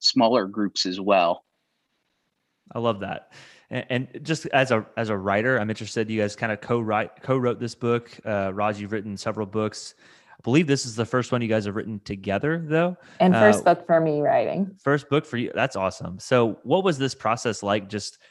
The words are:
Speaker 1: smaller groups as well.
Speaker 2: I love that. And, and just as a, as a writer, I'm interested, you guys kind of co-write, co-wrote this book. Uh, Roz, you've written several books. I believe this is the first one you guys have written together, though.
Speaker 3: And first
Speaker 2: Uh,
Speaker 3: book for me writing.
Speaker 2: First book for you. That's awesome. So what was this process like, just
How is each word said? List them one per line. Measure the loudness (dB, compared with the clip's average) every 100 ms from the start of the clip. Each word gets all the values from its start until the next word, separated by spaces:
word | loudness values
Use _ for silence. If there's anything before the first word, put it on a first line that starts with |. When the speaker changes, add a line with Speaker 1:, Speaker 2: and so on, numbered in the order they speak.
Speaker 1:
smaller | 0 2 4 4 0
groups | -2 -4 -2 -4
as | -2
well. | 2 4 4 0 _ _ _ _ _ _ _ _ _ _ _ _ _
Speaker 2:
I | -2
love | -2 -2
that. | -6 -8 -12 -20 -20 -20 _
And, | -8 -2
and | -4 -4 -10
just | -6 -4 0
as | 2 4
a, | 2 0 -6
as | -2
a | -2
writer, | 0 2 2 0
I'm | -2
interested, | -6 -6 -4 -2
you | -2
guys | -2 -2
kind | -4
of | -4
co-write, | -2 -2 0 -2 -2 -8
co-wrote | -2 0 0 -2
this | -6
book. | -4 -2 -2 -4 -12
Uh, | -4 -2 -2
Roz, | 0 -2 -2
you've | -6
written | -6 -6 -6
several | -6 -4 -4
books. | -2 -2 -4 -16 -20 -20 -20 _
I | -10
believe | 2 2 4
this | 0
is | 0 -6
the | -2
first | -2 0
one | -2
you | 0
guys | 0 0
have | -6
written | -8 -10
together, | -10 -8 -4 -2 -2 -4 -2
though. | 0 0 -4 -18 2
Speaker 3:
And | 4
first | 8 6 6
Speaker 2:
Uh, | 4
Speaker 3:
book | 2 2
for | 2
me | 4 0
writing. | 2 2 0 -4 -6 -4
Speaker 2:
First | 0 0 2
book | 0
for | 0 -6
you. | -4
That's | -2 -2 0
awesome. | -2 -2 -10 -10
So | 2 4 4 0
what | 0 2
was | 2 0
this | -2
process | -2 -2 0 -2 -2
like, | 0 0 -2
just | -8 -8 -16 _